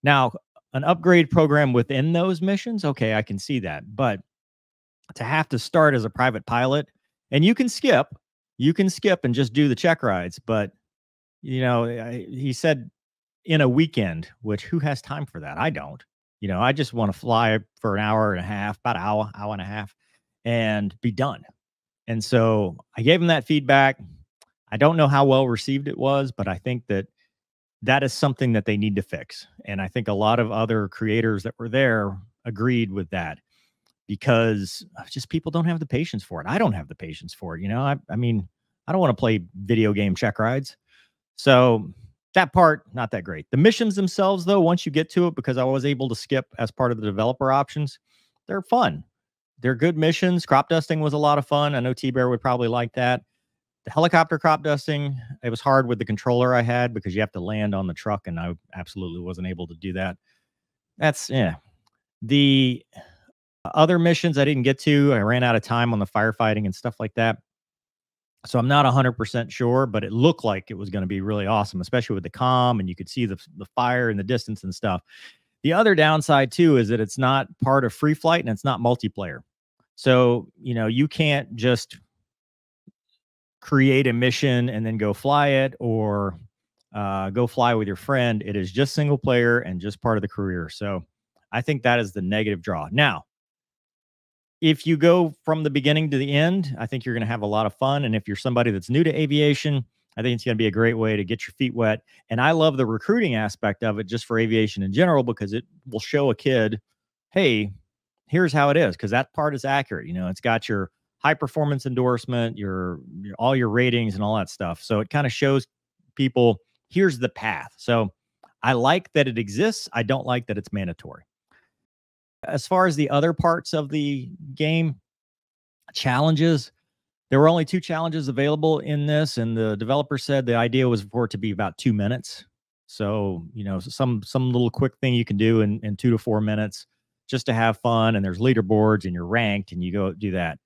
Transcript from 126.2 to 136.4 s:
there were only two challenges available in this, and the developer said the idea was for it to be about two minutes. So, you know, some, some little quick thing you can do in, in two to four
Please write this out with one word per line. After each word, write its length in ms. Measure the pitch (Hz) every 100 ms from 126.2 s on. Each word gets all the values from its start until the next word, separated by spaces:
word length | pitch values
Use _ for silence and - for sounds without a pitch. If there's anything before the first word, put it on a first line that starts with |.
| 156 156 165 156 - _ _ _ _ _ _
there 80 | 135
were 100 | 156
only 160 | 170
two 140 | 156 185
challenges 480 | - 160 165 160 135
available 540 | 127 143 151 160 151
in 260 | - 147 147
this, 320 | 151 156 -
and 180 | 117 113
the 200 | 110 104
developer 420 | 110 139 147 139
said 260 | - 139
the 120 | 123 117
idea 320 | 117 127 127
was 140 | 117
for 220 | 101 117 117
it 40 |
to 80 | 104
be 140 | 110
about 260 | 98 101 -
two 140 | 131
minutes. 520 | 104 101 123 - - - _ _ _ _
So, 580 | - 104 107 101 90 82
you 80 | 113
know, 160 | 98 95
some, 460 | 101 - 131 113
some 260 | 98 135 127
little 200 | 123 120
quick 260 | - 135 _
thing 180 | 131
you 100 | 123
can 120 | 110 101
do 240 | 113 113
in, 180 | 104 107
in 120 | 107 101
two 140 | 123
to 80 | 113
four 220 | - 107